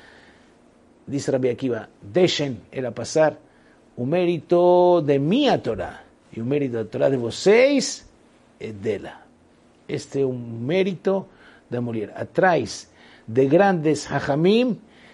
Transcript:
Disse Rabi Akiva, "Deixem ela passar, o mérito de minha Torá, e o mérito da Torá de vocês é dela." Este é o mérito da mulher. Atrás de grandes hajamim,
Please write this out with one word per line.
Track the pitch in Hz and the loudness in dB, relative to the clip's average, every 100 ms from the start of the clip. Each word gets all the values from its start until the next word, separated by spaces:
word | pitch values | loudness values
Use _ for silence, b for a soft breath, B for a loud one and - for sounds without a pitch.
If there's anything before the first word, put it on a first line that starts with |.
| B B B B B B _ _ _ _ - | B B B B B B _ _ _ _ -8
Disse | 139 139 | -6 -2
Rabi | 131 127 | 0 0
Akiva, | 117 131 113 101 _ | -2 -4 -6 -10 _
"Deixem | 101 120 180 - 143 113 - | -6 0 2 0 -4 -8 -12
ela | 139 123 | -10 -8
passar, | 107 117 156 156 147 b b b b _ - | -8 -2 2 2 0 b b b b _ -8
o | |
mérito | 123 175 175 170 - 175 175 180 180 175 | -2 0 0 -2 2 4 6 6 6 4
de | 147 139 | 4 2
minha | 143 240 277 156 | 2 2 2 0
Torá, | 120 98 82 - - _ _ - | -2 -6 -8 -12 -20 _ _ -8
e | |
o | |
mérito | 117 147 139 | -4 -2 -2
da | 117 | -4
Torá | 107 123 139 | -6 -2 0
de | 135 | 0
vocês | 117 - 190 220 262 277 - - - _ _ _ _ - | -4 -2 4 4 4 2 -2 -6 -16 _ _ _ _ -16
é | 110 | -14
dela." | 101 110 98 - - - _ _ _ _ _ - | -8 -4 -4 -8 -18 -20 _ _ _ _ _ -10
Este | - - 139 | -10 -6 -4
é | 135 | -4
o | |
mérito | 127 117 113 123 185 196 175 - 190 - b b b - | -4 -10 -8 -2 -2 -2 -2 -2 -2 -4 b b b -10
da | 120 | -6
mulher. | 120 113 98 | -4 -6 -8
Atrás | - 117 - 185 160 110 - - b b b - | -10 -8 0 2 2 -2 -10 -18 b b b -4
de | 113 135 | 0 4
grandes | 165 196 180 151 143 - | 4 4 2 0 -2 -2
hajamim, | 139 - 143 175 220 254 196 b b b | -4 -2 0 2 4 2 -2 b b b